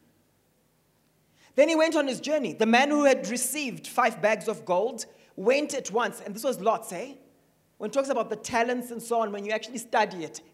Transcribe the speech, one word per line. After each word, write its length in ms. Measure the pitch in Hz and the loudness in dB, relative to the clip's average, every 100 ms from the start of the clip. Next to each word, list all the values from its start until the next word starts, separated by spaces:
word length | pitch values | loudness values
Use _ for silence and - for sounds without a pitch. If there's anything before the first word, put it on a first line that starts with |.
| _ _ _ _ _ _ _ _ _ _ _ _ _ _ _ - | _ _ _ _ _ _ _ _ _ _ _ _ _ _ _ 4
Then 140 | 311 | 6
he 60 | 320 | 6
went 200 | 320 311 | 4 4
on 120 | 277 | 0
his 120 | 202 | -2
journey. 340 | - 302 220 | -2 -2 -2
The 120 | 143 220 | 0 4
man 240 | 233 285 | 6 6
who 160 | 294 277 | 4 4
had 220 | 262 185 | 4 0
received 600 | 247 - 302 269 165 - | -4 -4 -4 -6 -8 -4
five 340 | - 254 226 | 0 0 2
bags 260 | 202 214 226 | 0 0 -2
of 180 | 208 - | -6 0
gold 400 | 180 226 233 - - _ - | 0 0 -4 -12 -18 _ -2
went 380 | 196 277 294 | 2 2 0
at 160 | 277 - | -4 -4
once. 300 | 208 226 226 | -2 -2 -4
And 140 | 185 208 | -10 -6
this 80 | |
was 160 | 262 214 | -4 0
lots, 320 | 202 208 - | 0 0 -2
eh? 220 | 180 262 269 - _ _ _ _ - | -10 -10 -14 -20 _ _ _ _ -10
When 120 | 208 | -2
it 40 | |
talks 160 | 269 269 | 0 0
about 200 | 240 220 | 0 -2
the 60 | 214 | -6
talents 560 | - 233 240 247 247 | -2 0 0 -2 -6
and 100 | 233 | -10
so 200 | - 233 | -2 -2
on, 100 | 214 | 0
when 140 | 202 202 | -4 -4
you 60 | |
actually 260 | 214 226 247 | -6 -6 -10
study 460 | - 240 208 180 | -2 0 0 -2
it, 180 | 151 - - | -10 -12 -18